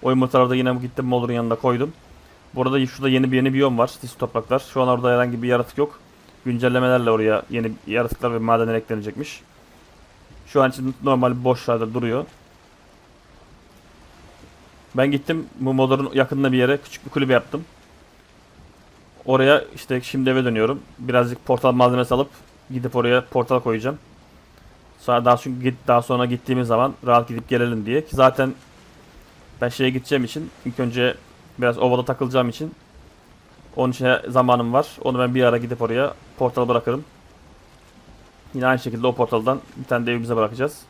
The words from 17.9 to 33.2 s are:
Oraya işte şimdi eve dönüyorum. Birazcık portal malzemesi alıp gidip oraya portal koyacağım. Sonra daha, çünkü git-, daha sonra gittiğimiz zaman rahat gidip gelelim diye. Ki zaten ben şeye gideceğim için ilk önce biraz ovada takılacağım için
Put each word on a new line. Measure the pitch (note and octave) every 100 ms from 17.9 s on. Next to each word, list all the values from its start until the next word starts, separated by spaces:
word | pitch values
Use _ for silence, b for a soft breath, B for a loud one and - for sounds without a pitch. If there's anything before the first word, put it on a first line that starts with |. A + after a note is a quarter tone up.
| - _ _ _ - _ - - _ - - - - -
Oraya | C3 C3+ D3 - -
işte | - B2+
şimdi | B2 C3+ C3
eve | C3 B2+
dönüyorum. | A2+ A2 C#3+ - -
Birazcık | B2 B2 A#2+ B2+ -
portal | B2 C3
malzemesi | B2 B2 B2 A#2+
alıp | B2+ C#3 - - - _
gidip | C3 B2 B2
oraya | A#2+ B2 B2+
portal | C3 A#2+ B2+
koyacağım. | A#2+ A2+ A2+ D3+ - - - - _ - - - - _
Sonra | - B2 A#2+
daha, | A#2+
çünkü | - B2+
git-, | B2 B2 -
daha | A#2+
sonra | A#2+ B2 B2
gittiğimiz | B2 - B2+ A#2+
zaman | A#2 C3 - B2
rahat | A#2+ A#2
gidip | A#2 A2+
gelelim | B2 A#2+ A#2 G#2
diye. | C3 D#3
Ki | C3
zaten | C3 B2+ C3 B2+ - - - - - - - - - -
ben | B2
şeye | A#2+ C3
gideceğim | C3 B2+ C#3+
için | A#2+ D#3 D#3+ - -
ilk | A#2+
önce | B2 A#2+ B2 - - - - -
biraz | B2 A#2
ovada | B2+ B2 B2
takılacağım | C3 C3 C3 B2
için | A2+ D#3 - _ - - -